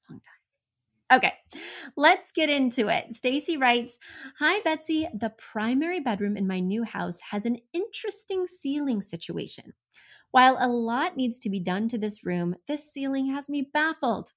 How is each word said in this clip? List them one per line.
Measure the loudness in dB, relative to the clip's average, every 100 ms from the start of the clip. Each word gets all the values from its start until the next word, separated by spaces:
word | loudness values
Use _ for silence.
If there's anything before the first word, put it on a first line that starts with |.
| _
Long | -20
time. | _ _ _ _ _ _ _ _ _ 4
Okay, | 4 -2 _ -18 -14 -14 -12 4
let's | 6 6 2
get | 0 2
into | 4 2 2 2
it. | 2 -2
Stacy | -4 0 0 -2 2
writes, | 4 4 0 -10 -14 -18 -18 -2
"Hi, | 0 2
Betsy. | 0 -2 0 -2 -2 -4
The | -6 -6
primary | -10 -4 0 0 0 -2
bedroom | -2 -2 -2 0
in | 0
my | 0
new | 0 0
house | -2 -4 -6 -6 -6
has | -4
an | -2 -4 _
interesting | -6 -6 -6 -8 -8 -4 -4 -2
ceiling | -4 -2 -2 0 -2
situation. | -4 -10 -8 -8 -8 -12 -16 -20 _ -20 -20 -20 _
While | 6 8 6
a | 2
lot | 2 0 0 -2 0
needs | -2 -2
to | -4
be | -2
done | -2 0 0
to | -2
this | -4 -4
room, | -4 -2 -2 -4 -6
this | -6 -4
ceiling | -4 -2 0 0
has | -2 -4
me | -4
baffled. | -2 0 0 0 -2 -2 -6